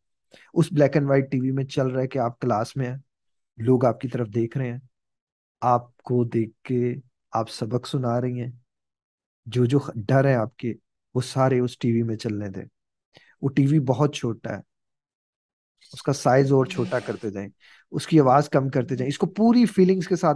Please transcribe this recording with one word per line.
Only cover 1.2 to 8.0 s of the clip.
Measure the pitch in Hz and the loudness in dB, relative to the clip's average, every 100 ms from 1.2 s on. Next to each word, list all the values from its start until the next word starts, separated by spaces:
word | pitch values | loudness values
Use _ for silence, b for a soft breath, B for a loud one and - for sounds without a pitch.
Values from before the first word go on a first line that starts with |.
| 135 | 2
टीवी | 127 131 | -2 -2
में | 135 135 | -2 -4
चल | - 131 | -2 -2
रहा | 131 | -2
है | 131 | -4
कि | 135 | -2
आप | 120 - | -4 -2
class | 127 107 113 139 | -2 -2 -2 -4
में | 123 | -6
हैं, | 135 _ _ _ _ _ - | -6 _ _ _ _ _ -6
लोग | 113 127 | 2 4
आपकी | 127 113 127 | 4 0 -4
तरफ | 123 110 | -6 -4
देख | 117 113 139 | -2 -4 -4
रहे | 127 | -6
हैं, | 120 - _ _ _ _ _ _ - | -6 -14 _ _ _ _ _ _ -6
आपको | 123 120 120 _ - 123 | 0 0 0 _ -4 0
देख | 117 117 113 _ - | 0 -2 -4 _ -4
के | 123 120 120 - _ _ | -2 -2 -4 -12 _ _
आप | 113 107 | -6 -6
सबक | - 113 123 - | -6 -4 -4 -4
सुना | 143 | -4